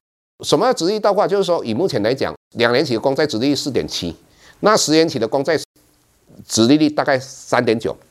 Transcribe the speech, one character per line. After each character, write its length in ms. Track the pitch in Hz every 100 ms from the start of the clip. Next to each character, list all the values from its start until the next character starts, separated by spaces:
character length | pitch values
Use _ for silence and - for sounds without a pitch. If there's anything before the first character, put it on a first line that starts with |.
| _ _ _ -
什 140 | - -
么 80 | 240
叫 60 |
殖 140 | 254 165
利 60 |
率 80 | 214
倒 140 | 208
挂？ 120 | 202 165
就 100 | 202
是 80 |
说， 200 | 175 165
以 80 | 107
目 160 | 110 180
前 140 | 120
来 120 | 104
讲， 200 | 127 92 78 _ 107
两 160 | 117
年 120 | 120
期 100 | 151
的 60 | 113
公 140 | 139
债 120 | 135 151
殖 120 | 107
利 100 | 135
率 80 | 139
四 140 | 143
点 160 | 113 76
七， 260 | - 85 78 _ _ - _
那 160 | 196 214
十 160 | -
年 160 | 156 165
期 100 | -
的 80 | 113
公 160 | 143
债 160 | 139 147 - _ _ _ _ _ _ - -
殖 200 | - 117
利 100 | 151
率 120 | 151
大 140 | 151
概 160 | 139 131
三 460 | 127 - - 120
点 120 | 117 110
九。 180 | - - _